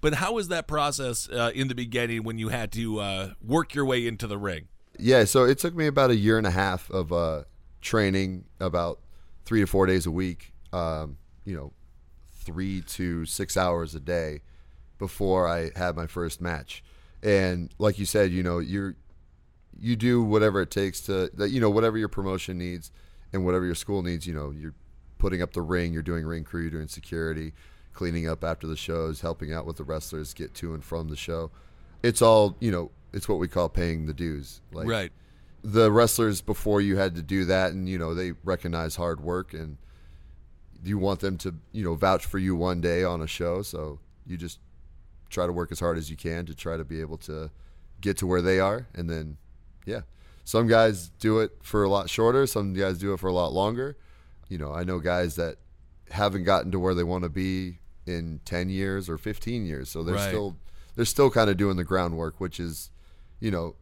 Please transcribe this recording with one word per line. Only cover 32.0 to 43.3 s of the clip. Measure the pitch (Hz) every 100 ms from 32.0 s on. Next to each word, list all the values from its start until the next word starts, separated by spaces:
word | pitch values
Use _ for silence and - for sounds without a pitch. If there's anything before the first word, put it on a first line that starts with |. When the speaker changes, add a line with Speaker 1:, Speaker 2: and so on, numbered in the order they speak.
Speaker 2:
It's | 120 113
all, | 117 110 104 -
you | 117
know, | 90 85 - -
it's | 101 -
what | 95
we | 87
call | 92 85
paying | - 87 80 78
the |
dues. | 73 85 73 69 - -
Like, | 82 107
Speaker 1:
Right. | 113 90 - - - - -
Speaker 2:
the | 107 107 113
wrestlers | 107 113 - 113 98
before | - 104 - 104
you | 101 98
had | 95 85
to |
do | 78 95
that, | 87 92 92
and, | 90 92
you | 92
know, | 82
they | 85 92 85
recognize | 92 92 87 82 80 -
hard | 87 80
work, | 76 90 92
and | 80 78 71 - - - - - - - - - -
you | 85 104
want | 95 95
them | 98 92
to, | 95 82 -
you | 110
know, | 92
vouch | 82 95 92
for | - 98
you | 95 87
one | 87 87
day | 85 85
on | 90 87
a |
show, | 78